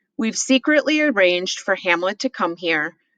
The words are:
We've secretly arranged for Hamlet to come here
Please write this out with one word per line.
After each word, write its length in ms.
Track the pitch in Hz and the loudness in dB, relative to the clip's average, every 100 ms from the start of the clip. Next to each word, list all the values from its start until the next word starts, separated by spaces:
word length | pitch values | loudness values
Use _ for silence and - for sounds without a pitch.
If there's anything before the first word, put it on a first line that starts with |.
| _ - | _ -6
We've 200 | 220 - | -4 -2
secretly 640 | - 262 - 302 277 302 | 0 0 2 0 2 2
arranged 580 | 302 202 185 180 185 - | 2 4 4 2 -2 -6
for 160 | - 190 | -4 -2
Hamlet 440 | 185 170 185 208 | 0 0 0 -2
to 100 | 262 | -6
come 260 | - 185 170 | -2 -4 -4
here 400 | 170 160 151 - _ | -2 -2 -2 -8 _